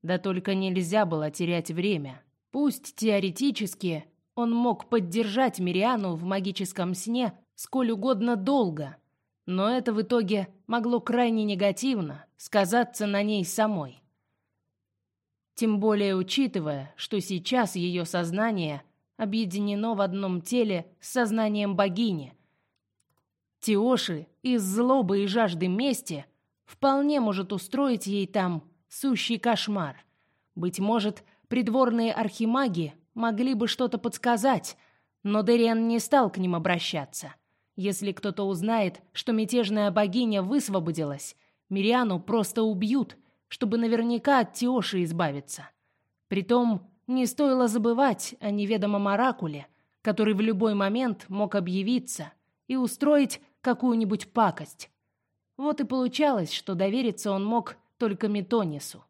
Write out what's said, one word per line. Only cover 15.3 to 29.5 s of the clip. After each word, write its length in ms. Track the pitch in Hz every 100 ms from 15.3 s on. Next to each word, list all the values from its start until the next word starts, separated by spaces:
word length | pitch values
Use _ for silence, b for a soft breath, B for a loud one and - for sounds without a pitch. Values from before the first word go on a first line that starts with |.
| _ _
Тем 240 | - 226 208
более 380 | 214 208 202 190
учитывая, 760 | 185 - 262 196 151 143 135 -
что 240 | - 208
сейчас 560 | - 185 175 254 220 185
её 280 | 175 175
сознание 800 | 170 180 170 180 226 208 160 143 - _ _ _
объединено 800 | 220 220 214 190 202 202 220
в 60 | 214
одном 400 | 196 190 196 180
теле 520 | 165 247 220 185 165 _
с 100 | -
сознанием 640 | 254 233 226 220 208 202 185
богини. 580 | 202 180 233 175 131 _ _ _ _ _ _ _ _ _ _ _ _ _
Тиоши 640 | - 202 233 254 - 160 165 _
из 200 | 254 247
злобы 600 | 190 196 247 269 190 196
и 40 | 202
жажды 420 | 208 214 170 185
мести 580 | 185 277 254 - 151 - _ _ _
вполне 560 | _ - 277 277 285 294
может 320 | 220 196 190
устроить 540 | 202 - 262 277 226 196
ей 200 | 202 190
там 380 | 202 185 170 - _ _
сущий 500 | - 277 233 - 226
кошмар. 680 | 233